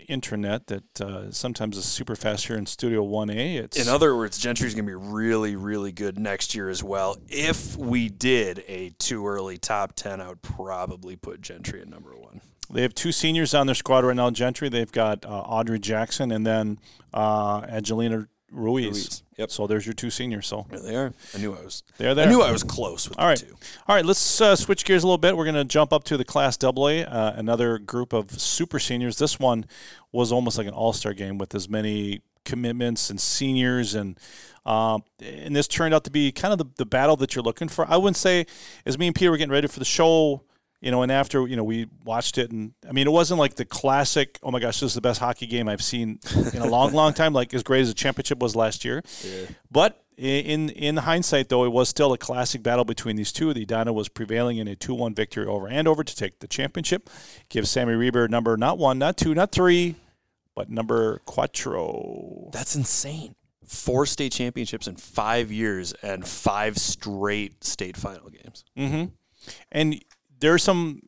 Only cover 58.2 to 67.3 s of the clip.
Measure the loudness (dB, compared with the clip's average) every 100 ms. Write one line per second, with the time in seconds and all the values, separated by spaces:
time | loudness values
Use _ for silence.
58.2 | 4 2 2 2 2 2 2 2 0 0
59.2 | 0 2 2 4 6 6 2 -4 _ _
60.2 | _ _ _ -12 -6 -4 0 2 2 -2
61.2 | -6 -4 -4 -4 -6 -4 -4 -6 -8 -12
62.2 | -14 -16 -12 -8 -4 -2 -2 -2 -4 -8
63.2 | -14 -18 _ _ -16 -8 0 2 2 0
64.2 | -4 -4 -4 -4 -6 -8 -10 -12 -8 -4
65.2 | 0 0 0 -2 -2 -2 -6 -8 -8 -6
66.2 | -8 -4 -2 0 -2 -2 -4 -6 -8 -4
67.2 | -2